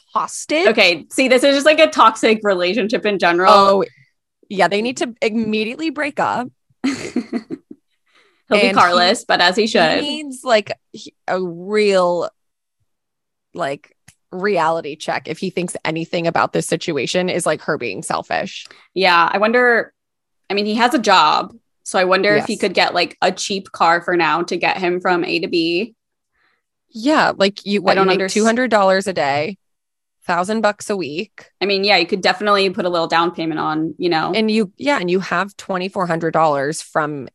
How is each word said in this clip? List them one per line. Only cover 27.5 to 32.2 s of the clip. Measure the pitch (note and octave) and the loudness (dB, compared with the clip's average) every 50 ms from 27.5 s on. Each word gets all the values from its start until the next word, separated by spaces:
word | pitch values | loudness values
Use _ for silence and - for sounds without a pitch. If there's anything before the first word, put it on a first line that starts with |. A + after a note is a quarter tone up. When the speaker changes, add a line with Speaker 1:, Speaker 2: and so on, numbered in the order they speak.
| G3+ - - | -2 -4 -6
Speaker 1:
you, | G3 G3+ G3+ | -2 -2 -2
Speaker 2:
I | E3+ | 2
Speaker 1:
what, | F#3 F#3 | 2 2
Speaker 2:
don't | F#3+ F#3+ | 2 2
Speaker 1:
you | F#3+ F3+ F#3 | 2 2 0
make | |
Speaker 2:
underst- | F#3+ F#3+ - | -2 -2 0
Speaker 1:
two | G#3+ G#3+ | 0 2
hundred | A3+ A3+ A#3+ B3+ A#3 A3+ | 2 2 0 0 2 2
dollars | G#3 G3 F#3+ F#3+ F#3+ F#3+ | 4 4 4 2 2 0
a | G3 F3+ | -2 -2
day, | F3+ D3+ C#3 C#3 D3 D3+ G3+ G3 - _ _ _ _ _ _ _ _ _ _ _ _ _ | -2 0 0 0 -2 -2 -4 -8 -12 _ _ _ _ _ _ _ _ _ _ _ _ _
thousand | - F3+ E3+ F3+ F#3+ G#3+ A3+ G#3 | -4 -2 -2 -2 -2 -2 0 0
bucks | G#3 G#3 - - - | 0 0 -2 -6 -6
a | G#3 | -6
week. | G3 E3 C3 D3 E3+ A3 - _ - - _ _ - | -6 -6 -6 -6 -8 -10 -10 _ -20 -20 _ _ -6
Speaker 2:
I | F3+ | -4
mean, | G3+ G3+ F#3+ G3 | -2 0 0 2
yeah, | G#3 G3+ | 2 2
you | F3+ F3 | 2 2
could | F3 G#3+ F#3+ | 0 -2 -2